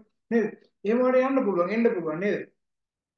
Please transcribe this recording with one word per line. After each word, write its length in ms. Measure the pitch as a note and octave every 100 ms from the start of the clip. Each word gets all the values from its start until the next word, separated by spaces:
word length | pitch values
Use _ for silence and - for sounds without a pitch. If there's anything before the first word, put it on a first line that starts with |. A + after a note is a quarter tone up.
| - _ -
නේද? 140 | A#3 G3+ - _ _
එහෙම 220 | G3 A#3+
වලට 240 | B3+ B3+ C4
යන්න 200 | C4+ G3+
පුළුවන්, 280 | F3 F3+
එන්න 160 | A3 A#3
පුළුවන් 300 | F#3 D#3+ D#3
නේද? 180 | G3+ E3+ - _ _ _ _ _ _